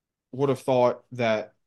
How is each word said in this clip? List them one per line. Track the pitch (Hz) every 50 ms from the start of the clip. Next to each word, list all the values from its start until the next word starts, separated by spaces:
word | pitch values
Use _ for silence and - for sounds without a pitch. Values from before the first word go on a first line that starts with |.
| _ _ _ _ _ _
would | - 123 143 139
have | 127 -
thought | - - 131 123 123 123 - - - _ 127
that | 123 120 110 110 107 - - _ _ _